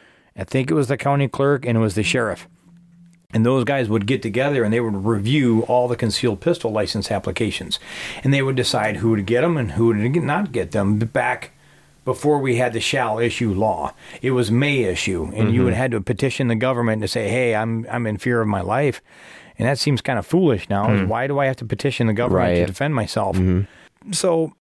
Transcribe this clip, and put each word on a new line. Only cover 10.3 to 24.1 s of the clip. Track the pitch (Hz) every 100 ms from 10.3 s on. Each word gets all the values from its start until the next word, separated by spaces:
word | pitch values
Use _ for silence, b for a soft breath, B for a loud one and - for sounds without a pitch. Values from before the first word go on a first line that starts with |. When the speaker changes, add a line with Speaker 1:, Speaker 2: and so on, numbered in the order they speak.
| 160 196
Speaker 1:
get | 113 92
them. | - 98 107
Back | 113 131 123 123 - b b b b b
before | - 127 147 147
we | 135 117
had | 127
the | 110
shall | - 139 117 110
issue | 117 - 117
law, | 95 110 82 71 - B B
it | 127
was | 127 104
may | 117 147 139
issue, | 104 82 - 87 80
and | 104 107
you | 117
would | 127
Speaker 2:
Mm-hmm. | 117
Speaker 1:
had | 131
to | 113
petition | 92 110 135 - 127
the |
government | 113 127 123 117 110
to | 107
say, | 120 101
"Hey, | 120 123
I'm, | 107 113 113 117
I'm | 120 113
in | 101
fear | 123 120
of | 110
my | 98
life." | 90 120 147 - B B B B B -
And | 120
that | 139
seems | 147 127
kind | - 120
of |
foolish | - 175 175 120 -
now. | 101 107
Is | 104
Speaker 2:
Hmm. | 95
Speaker 1:
why | 117 135
do | 143
I |
have | 135 131
to |
petition | 113 117 143 - 113
the |
government | 107 123 92 90
to | 87
Speaker 2:
Right. | 87
Speaker 1:
defend | 92 143
myself? | 135 104 113 98 92
Speaker 2:
Mm-hmm. | 92 90 98 - - _ -